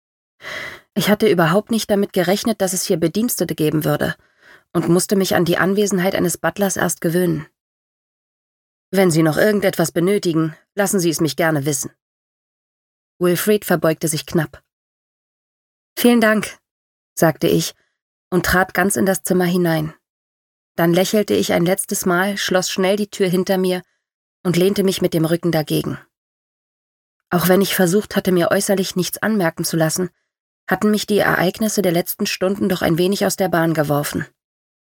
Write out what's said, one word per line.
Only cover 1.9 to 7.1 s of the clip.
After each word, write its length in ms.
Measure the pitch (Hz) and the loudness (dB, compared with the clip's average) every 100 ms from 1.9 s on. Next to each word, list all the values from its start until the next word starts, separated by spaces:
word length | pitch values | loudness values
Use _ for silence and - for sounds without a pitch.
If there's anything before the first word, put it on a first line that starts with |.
| 202 202 | -2 0
gerechnet, 480 | 190 170 208 233 208 | 0 0 0 -2 -2
dass 140 | 190 | -2
es 100 | 185 | -4
hier 140 | - 170 | -2 0
Bedienstete 580 | 165 202 240 - 165 156 | 0 -2 -2 -2 -4 -2
geben 300 | 151 156 151 | 0 0 0
würde, 300 | 147 - - _ _ - - _ | -2 -4 -6 _ _ -20 -20 _
und 160 | 170 165 | -2 2
musste 260 | 180 - 196 | 2 2 0
mich 200 | 190 - | 0 0
an 100 | 165 | 0
die 120 | - | 0
Anwesenheit 560 | 180 196 202 190 185 | 0 2 0 0 0
eines 240 | - 175 - | 0 -2 -2
Butlers 380 | 165 - 196 - | -6 -2 -2 -2
erst 240 | 180 - | -4 -2
gewöhnen. 460 | 175 | -2